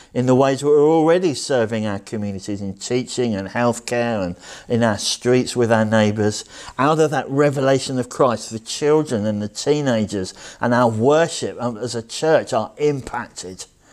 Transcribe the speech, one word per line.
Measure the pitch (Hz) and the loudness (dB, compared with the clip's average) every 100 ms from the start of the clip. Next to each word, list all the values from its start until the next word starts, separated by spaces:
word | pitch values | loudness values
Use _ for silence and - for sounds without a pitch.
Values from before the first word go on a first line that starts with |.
| - | -8
in | 123 | -2
the | 127 | 2
ways | 127 135 135 | 4 4 2
we're | 143 147 | 2 4
already | 151 160 160 175 185 | 6 4 4 4 2
serving | 127 - 131 107 113 | -2 -2 0 0 -2
our | 107 98 | -4 -6
communities | - 110 104 95 101 101 | -6 -6 -6 -8 -8 -8
in | 98 92 | -8 -10
teaching | - 123 123 - 123 | -4 -2 -2 -2 -2
and | 98 95 | -2 -4
healthcare | 120 120 113 - 120 117 110 | -2 -2 -2 -4 -2 -2 -2
and | 90 87 - - - | -4 -6 -14 -16 -4
in | 117 | 0
our | 117 98 | 2 0
streets | - - 123 127 123 | -4 -4 2 2 2
with | 123 117 | 0 2
our | 113 | 2
neighbours. | 107 110 107 110 104 107 - - - - | 4 2 2 2 0 -2 -10 -18 -12 -2
Out | 139 156 | 0 2
of | 151 | 2
that | 139 - | 0 -2
revelation | 139 147 135 135 135 - 127 | 2 2 2 2 2 0 -4
of | 123 | -4
Christ, | - 135 110 - | 2 2 0 -6
the | 113 | -12
children | - - 147 156 151 117 107 | -10 -2 2 2 2 -2 -2
and | 104 | -2
the | 104 | -6
teenagers | - 143 147 139 113 104 104 92 - - - | -4 0 0 2 0 0 -4 -6 -10 -18 -6
and | 120 | 0
our | 120 123 | 2 2
worship, | 110 127 151 165 - 107 101 | 2 4 4 2 -2 -8 -6
um, | 123 107 | -6 -6
as | 117 | -6
a | 117 | -8
church | 113 - 160 147 - | -10 -4 2 2 2
are | 120 104 - | -2 -4 -2
impacted. | 147 139 117 120 113 - 90 92 - _ _ | -2 -2 -6 -10 -12 -14 -14 -14 -18 _ _